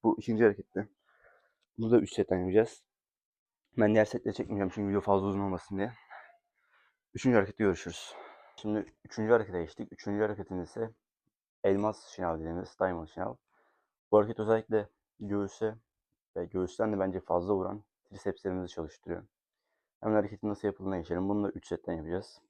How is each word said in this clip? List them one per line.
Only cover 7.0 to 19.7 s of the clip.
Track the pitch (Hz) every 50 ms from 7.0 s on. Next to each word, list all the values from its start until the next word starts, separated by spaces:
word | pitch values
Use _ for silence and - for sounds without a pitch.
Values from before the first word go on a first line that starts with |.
| _ _ _
Üçüncü | - - 131 123
harekette | 110 98 98 - - 110
görüşürüz. | 101 90 - - 87 85 - - - - - - - - - - - _
Şimdi | - - 107 107 107 98 - _ _ _
üçüncü | - - - 110 110
harekete | 120 117 107 98 92 87
geçtik. | 82 78 - - 110 -
Üçüncü | - - - 104 101 104
hareketin | 107 104 104 98 95 - 95 90
ise | 85 - - 117 113 113 - _ _ _ _ _ _ _ _ _ _ _ _ _ -
elmas | 98 98 98 104 107 104 - - - -
şınav | - 92 85 82 80
dediğimiz | 78 80 82 87 92 92 - _
diamond | 95 92 90 85 82
şınav. | 80 - - 92 - 117 _ _ _ _ _ _ _ _ _ _ _ _ _ _ _
Bu | -
hareket | 107 104 107 113 -
özellikle | 107 104 113 113 110 - 110 110 101 - _ _ _ _ _ _
göğüse | 110 98 101 101 101 98 - - 110 110 110 113 _ _ _ _ _ _ _ _ _ _ _
ve | 85 90
göğüsten | 85 - 92 92 87 - - 110 110 107
de | 98
bence | 95 95 90 92
fazla | - - 85 90 87 95 104
vuran | 95 92 92 101 107 - _ _ _ _ _
tricepslerimizi | 98 92 - 101 95 - - 98 90 92 92 87 -
çalıştırıyor. | - 80 78 - _ _ 82 85 87 - _ _ _ _ _ _ _ _ _